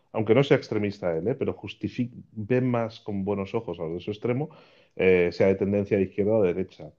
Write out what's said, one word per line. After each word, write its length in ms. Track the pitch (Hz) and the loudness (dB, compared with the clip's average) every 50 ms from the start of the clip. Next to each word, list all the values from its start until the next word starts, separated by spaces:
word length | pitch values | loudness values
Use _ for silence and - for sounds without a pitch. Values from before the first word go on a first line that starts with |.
| _ _ - | _ _ -6
aunque 220 | 110 113 107 110 | -2 0 4 4
no 80 | 127 139 | 4 6
sea 140 | - 147 127 | 6 4 2
extremista 580 | - - - 107 104 101 98 - - 90 82 80 | 2 0 -4 -2 -2 -2 -4 -4 -4 -2 -2 -2
él, 100 | 82 107 | -2 -2
¿eh? 80 | 139 | -4
Pero 200 | - 107 95 90 | -2 -4 -4 -6
justifi-, 560 | - - 104 - - - 98 - - 123 120 - - - _ | -6 -10 -14 -10 -8 -8 -6 -4 -4 -6 -6 -8 -12 -20 _
ve 300 | - 110 107 104 127 127 | -12 -10 -4 -2 0 0
más 380 | 127 127 123 120 117 110 107 - | 0 0 0 -2 -2 -4 -6 -10
con 260 | - - 104 101 95 | -10 -8 -6 -4 -2
buenos 280 | 95 101 98 98 98 - | -2 -2 -2 -4 -4 -4
ojos 240 | 117 - - 85 85 | -6 -6 -6 -8 -6
a 40 | 85 | -6
los 100 | 80 85 | -6 -6
de 40 | 90 | -6
su 120 | - - | -6 -8
extremo, 380 | 104 104 - 117 123 127 151 160 - - - - _ _ _ _ _ | -8 -4 -4 -4 -2 -2 -4 -6 -10 -14 -20 -20 _ _ _ _ _
eh, 340 | - 90 95 92 90 87 87 | 2 4 4 6 6 4 2
sea 160 | 87 - 110 98 | 2 2 2 2
de 80 | 98 | 2
tendencia 420 | 95 104 95 101 101 101 98 113 101 | 2 0 0 0 0 0 2 2 2
de 60 | 95 | 2
izquierda 300 | 90 - - 101 101 110 113 | 0 0 -2 0 2 2 4
o 40 | 104 | 2
de 100 | 90 85 | 2 2
derecha, 380 | 90 92 - - - 82 76 - | 0 -4 -6 -8 -14 -20 -20 -20